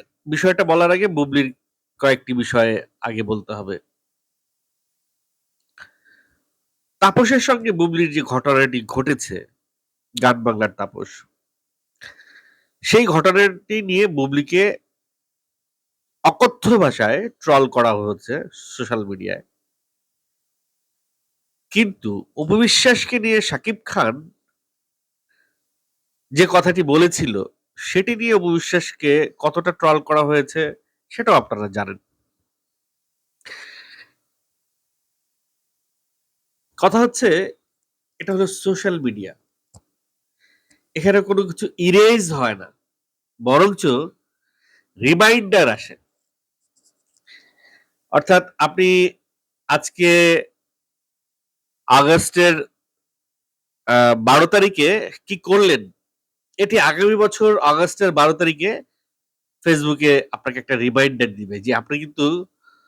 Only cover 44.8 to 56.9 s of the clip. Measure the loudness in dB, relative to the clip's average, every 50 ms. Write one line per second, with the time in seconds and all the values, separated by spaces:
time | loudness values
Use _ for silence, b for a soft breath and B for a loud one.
44.8 | _ _ _ -4 0 2 4 4 4 4 4 2 0 0 2 2 2 2 0 -4
45.8 | -8 -16 -20 -20 _ _ _ _ _ _ _ _ _ _ _ _ _ _ _ _
46.8 | _ _ _ _ _ _ _ _ b b b b b b b b b b b b
47.8 | b b b _ _ _ -2 0 2 4 2 2 2 -2 _ -4 -4 -2 0 0
48.8 | 0 2 2 2 2 0 -4 _ _ _ _ _ _ _ _ _ _ -2 -2 -2
49.8 | -4 -6 -4 0 2 4 4 4 4 4 2 0 -2 -6 _ _ _ _ _ _
50.8 | _ _ _ _ _ _ _ _ _ _ _ _ _ _ _ _ _ _ _ _
51.8 | _ 4 4 4 6 6 4 2 2 0 0 2 2 2 2 0 -4 -12 _ _
52.8 | _ _ _ _ _ _ _ _ _ _ _ _ _ _ _ _ _ _ _ _
53.8 | _ 2 4 4 6 4 4 2 4 4 4 4 4 4 2 2 2 2 0 0
54.8 | 0 0 0 -2 -4 -8 -14 -16 _ -14 -12 -8 -2 0 2 4 4 4 2 0
55.8 | -2 -8 _ _ _ _ _ _ _ _ _ _ _ _ _ -4 -2 0 2 2
56.8 | 2 2